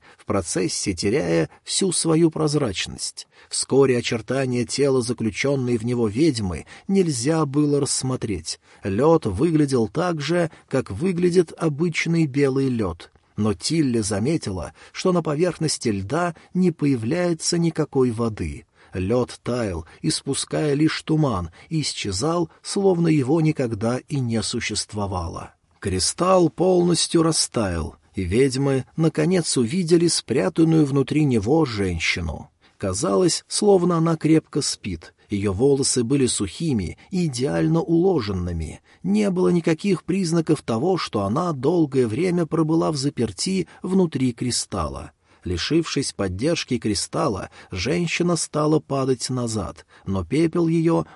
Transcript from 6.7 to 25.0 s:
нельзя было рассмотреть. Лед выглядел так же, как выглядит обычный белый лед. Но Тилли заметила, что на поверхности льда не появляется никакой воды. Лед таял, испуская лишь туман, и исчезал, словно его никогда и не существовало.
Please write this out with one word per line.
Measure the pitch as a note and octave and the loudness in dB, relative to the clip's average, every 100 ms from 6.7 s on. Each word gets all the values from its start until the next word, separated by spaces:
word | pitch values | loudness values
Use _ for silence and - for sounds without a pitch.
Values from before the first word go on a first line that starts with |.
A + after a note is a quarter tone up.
| - - | -12 0
нельзя | G3 E3+ B2+ C3 D#3+ D3 | 2 2 0 0 0 0
было | C#3+ D3 C#3+ | 2 2 2
рассмотреть. | - - C3 B2+ A2+ F2+ E2 - _ - | 0 -2 -4 -4 -4 -6 -8 -12 _ -10
Лед | G2+ G2 D3+ E3 A2 | -4 2 4 4 2
выглядел | F#2 E3+ D3+ C#3+ C3 A2 | 0 2 2 2 2 0
так | D#3 F3+ D#3+ | 0 -2 -2
же, | C#3 F3 E3 - - | -2 -2 -2 -6 -4
как | C3+ - | -4 -4
выглядит | F#2+ F#3 E3+ F3+ F3+ E3 - | -2 -2 0 2 4 2 0
обычный | E3 C#3 F3 - E3 E3 D#3 | -2 0 -2 -2 0 2 2
белый | C3 C#3 C3+ C3+ | 2 2 2 0
лед. | A#2 F#2+ F2 - _ _ - | 0 -2 -6 -14 _ _ -2
Но | G#2+ | -2
Тилли | G2 - D#3+ C#3 A#2 | -2 -2 0 2 0
заметила, | G2+ G2+ B2 D#3+ A#2 F#2 - - - | 0 -2 0 -2 -4 -8 -10 -14 -18
что | - F#3 | -4 0
на | F3+ | 0
поверхности | D#3+ D3 F3+ - D#3 - A#2 | 0 0 -2 0 -4 -2 -2
льда | G2 G2 D3+ F3 - - | -2 -2 -2 -2 -6 -6
не | F3 F#3 | 0 0
появляется | D#3+ D3 B2+ A2 E3+ F3 E3 - F3 | 2 0 0 -2 0 0 -2 -2 0
никакой | E3+ D#3 D3 C3+ B2+ | 0 0 -2 2 2
воды. | A2+ A#2 G#2 E2 C#2+ - _ - | 0 -2 -4 -8 -8 -16 _ -12
Лед | F#2+ F#2+ B2 A#2+ - | -6 0 0 -2 -6
таял, | - B2 G#2+ E2+ - - | -6 -2 -2 -6 -10 -6
испуская | D#3 - - C3+ - D3+ D3+ | -4 -4 -4 -6 -4 -2 0
лишь | C#3+ D#3 - | 2 0 0
туман, | - D#3 C#3+ F#2+ E2+ - - | -2 0 2 0 -6 -12 -6
и | D#3+ | -4
исчезал, | C3+ - G#2+ F#2+ D3+ F3 E3 _ | -4 -6 -6 -4 -2 -2 -4 _
словно | - G3+ G3 F3 E3 | -6 0 2 4 2
его | D#3 B2 E3 | 2 2 2
никогда | D#3 D3 B2 G#2 A2+ B2 - | 2 0 -2 -2 -2 -2 -4
и | C#3 | -4
не | A#2+ A2+ | -2 -2
существовало. | - A#2+ - G#2 - G#2 | -2 -4 -4 -6 -6 -6